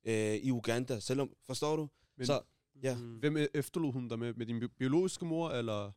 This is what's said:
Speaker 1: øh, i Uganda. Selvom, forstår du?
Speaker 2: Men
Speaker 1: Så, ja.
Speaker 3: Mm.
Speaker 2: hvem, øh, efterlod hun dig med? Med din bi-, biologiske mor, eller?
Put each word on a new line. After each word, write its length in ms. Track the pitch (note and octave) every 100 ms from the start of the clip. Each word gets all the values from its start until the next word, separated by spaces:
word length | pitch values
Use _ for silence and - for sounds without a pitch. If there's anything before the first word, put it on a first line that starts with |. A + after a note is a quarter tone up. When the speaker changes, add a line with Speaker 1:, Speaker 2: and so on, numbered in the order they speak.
Speaker 1:
øh, 320 | - A2 A2 G#2+
i 160 | C3
Uganda. 480 | A#2+ A2 A#2 B2+ A#2
Selvom, 360 | - C3 C3+ - -
forstår 300 | C3 D3+ D#3
du? 140 | D3+ _ _ -
Speaker 2:
Men 100 | B2+
Speaker 1:
Så, 140 | C#3 - _ _ -
ja. 140 | C3 A#2+
Speaker 3:
Mm. 220 | A#2+ A2+
Speaker 2:
hvem, 180 | C#3+ D3+
øh, 100 | D3
efterlod 380 | D3+ C3+ F3+ D#3
hun 140 | C3 B2
dig 100 | A2+
med? 140 | A#2+
Med 120 | A2+ A2+
din 140 | A#2
bi-, 80 | A#2+
biologiske 580 | _ C3 D3+ F#3 - E3+
mor, 240 | D#3+ E3
eller? 420 | B2 A#2 G#2 G2+